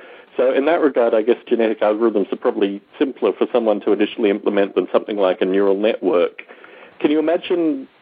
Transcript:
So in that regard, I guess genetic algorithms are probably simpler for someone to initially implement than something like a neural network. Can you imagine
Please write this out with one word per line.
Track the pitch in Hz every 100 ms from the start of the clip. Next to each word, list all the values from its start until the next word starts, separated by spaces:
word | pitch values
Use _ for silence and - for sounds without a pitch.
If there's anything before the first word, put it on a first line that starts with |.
| - - - -
So | 127
in | 131 147
that | 170
regard, | 151 131 117
I | 110
guess | 110 110 -
genetic | 117 110 107
algorithms | 107 107 117 104 92
are | -
probably | 123 110 101 101 - -
simpler | 135 - 107
for | - 113
someone | 123 113 104
to | 107
initially | 101 104 - 107
implement | 101 - 101 98 98
than | 92
something | - - 101
like | 92 90
a | 95
neural | 98 98 98
network. | 107 - 92 87 85 - - - - - - -
Can | 151
you | 156
imagine | 156 180 - 175 160 135 131 _